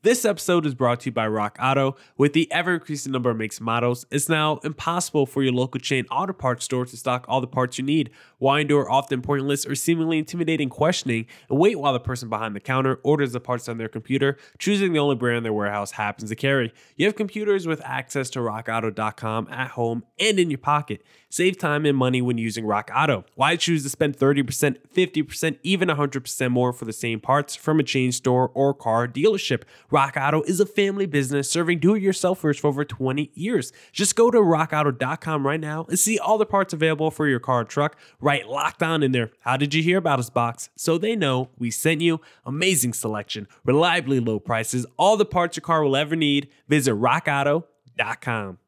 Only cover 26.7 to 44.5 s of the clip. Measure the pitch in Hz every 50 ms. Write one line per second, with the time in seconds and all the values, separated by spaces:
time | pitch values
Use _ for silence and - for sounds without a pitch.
26.7 | 123 - 117 110 107 - - 117 113 110 - - 135 147 143 - - - - 160
27.7 | 156 156 143 - - 135 127 127 120 - - 131 123 127 127 127 - 131 139 139
28.7 | 139 _ - 117 110 117 120 120 110 135 156 214 214 - - - 127 113 - _
29.7 | - - _ _ - 135 135 139 - 147 135 143 151 156 147 - 185 170 202 185
30.7 | - - 202 196 196 202 196 180 143 143 135 127 143 143 135 - - 170 170 165
31.7 | 175 160 147 180 214 214 190 196 185 - - 180 185 - - 156 147 - - 147
32.7 | 135 139 147 - - - 131 127 131 147 151 - _ - 160 220 247 170 - -
33.7 | _ - - _ _ - 202 196 - - 233 240 247 233 208 170 165 156 160 151
34.7 | - 151 151 147 127 123 131 131 156 - - 165 156 147 139 135 147 160 156 151
35.7 | 151 160 160 - - 180 - 214 226 - - 180 220 214 214 208 202 196 190 190
36.7 | - 151 160 160 160 147 156 156 - - 156 143 131 117 - - 127 120 113 -
37.7 | - 147 147 151 - _ - - _ _ 123 147 143 135 95 107 131 143 147 156
38.7 | - _ 170 160 165 156 147 135 127 123 113 110 _ _ _ 120 127 131 147 143
39.7 | 147 160 160 175 180 196 170 160 139 127 120 - _ 120 120 117 120 - - -
40.7 | _ - - - 160 170 180 220 233 214 165 139 131 127 131 - _ - 123 117
41.7 | 110 - - 156 165 151 170 170 165 156 - - - _ _ 131 135 151 175 190
42.7 | 185 143 127 123 113 - - 110 107 104 101 - - 110 101 _ _ _ _ -
43.7 | 131 147 165 175 170 180 135 131 139 127 120 113 110 101 - -